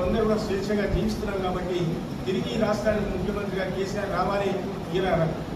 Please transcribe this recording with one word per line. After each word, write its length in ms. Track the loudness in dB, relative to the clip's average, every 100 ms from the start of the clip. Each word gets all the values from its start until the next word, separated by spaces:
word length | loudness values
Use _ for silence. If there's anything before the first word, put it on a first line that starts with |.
అందరూ 200 | 2 2 4
కూడా 100 | 2
స్వేచ్ఛగా 400 | 0 -2 0 0 2
జీవిస్తున్నాం. 440 | 2 2 0 -2 -2 -2
కాబట్టి, 320 | -2 -2 0 0 -2 -4 -4 -2
తిరిగి 240 | 0 0
ఈ 60 | 0
రాష్ట్రానికి 440 | 2 2 2 2 0
ముఖ్యమంత్రిగా 520 | -2 -2 -2 -2 -2 -2
కేసీఆర్ 400 | -2 -2 -2 -2 0
రావాలి, 320 | 2 2 0 0 -2 -4 -2 0
ఇలా 140 | 2 2 2 0 -4